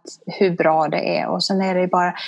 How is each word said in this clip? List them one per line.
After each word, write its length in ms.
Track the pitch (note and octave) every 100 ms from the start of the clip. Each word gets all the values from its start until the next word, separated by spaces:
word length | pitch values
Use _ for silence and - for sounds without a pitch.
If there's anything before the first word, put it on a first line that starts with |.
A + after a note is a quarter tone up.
| - - -
hur 300 | - F#3+ E3+
bra 320 | D#3+ D#3+ D3+
det 300 | E3 - -
är. 100 | -
Och 160 | F3
sen 180 | - F#3+
är 120 | F#3+
det 60 | F#3
ju 60 | F3+
bara, 260 | F3+ F3 -